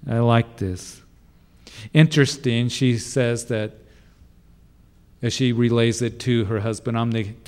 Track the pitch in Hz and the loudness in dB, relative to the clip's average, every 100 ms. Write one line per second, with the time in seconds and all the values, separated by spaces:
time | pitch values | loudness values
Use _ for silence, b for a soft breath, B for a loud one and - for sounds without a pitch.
0 | - 117 117 117 117 - 95 90 - - | -2 0 4 2 0 -4 -6 -6 -10 -20
1 | - _ - - _ _ B B B 151 | -20 _ -20 -20 _ _ B B B 4
2 | 160 151 135 - 127 117 120 - 131 117 | 4 6 2 0 -2 0 -2 0 0 0
3 | 98 - 120 117 117 113 107 - - b | -2 -2 0 -2 -4 -6 -6 -10 -20 b
4 | b b b - - - - _ - _ | b b b -20 -20 -20 -20 _ -20 _
5 | - - 117 - 131 117 120 117 117 113 | -20 -6 -6 0 0 2 2 4 2 2
6 | 120 110 - 120 104 110 107 107 - 113 | -4 -4 -2 0 0 -2 -4 -6 -4 -2
7 | 120 113 104 113 | -2 -2 -4 -10